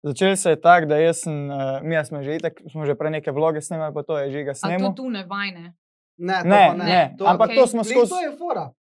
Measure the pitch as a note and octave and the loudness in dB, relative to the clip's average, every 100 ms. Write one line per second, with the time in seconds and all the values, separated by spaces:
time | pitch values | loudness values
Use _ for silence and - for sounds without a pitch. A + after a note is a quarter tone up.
0 | D3 C3 F#3+ F#3+ F#3+ D#3 E3 F3 D#3 D3+ | -8 0 0 2 0 4 6 6 4 2
1 | E3 E3 E3+ D3+ C#3+ C#3 C3+ C3+ D#3 E3 | 2 0 -6 -6 -6 -6 -6 -6 -4 -4
2 | C3+ D3+ C#3 D#3+ D#3+ - D#3+ D#3 D3+ - | -4 -8 -8 -6 -6 -10 -16 -8 -4 -2
3 | D#3 D#3 D3+ C#3 D#3 D#3 D3+ E3 D#3 D3+ | -4 -6 -6 -2 -2 -2 -8 -8 -6 -8
4 | D3 D3+ C#3 C#3 C#3 C#3 F3 F3+ G3 F#3+ | -6 -4 -4 -6 -8 -8 -6 -4 -4 -6
5 | C4 G#3+ F3+ G3 G3+ F3 E3+ _ _ _ | -8 -10 -10 -8 -8 -10 -20 _ _ _
6 | _ _ F3 F#3+ F3 G3+ F3 E3+ E3 F3+ | _ _ -4 -2 4 6 6 4 2 2
7 | C#3+ - G3 G3+ A3 A3+ B3 A3+ G#3+ B3+ | 2 0 0 2 2 4 4 2 0 2
8 | A#3 F4+ D#4+ C#4+ F4 A3+ C#3+ _ | 2 0 -6 -8 -6 -6 -8 _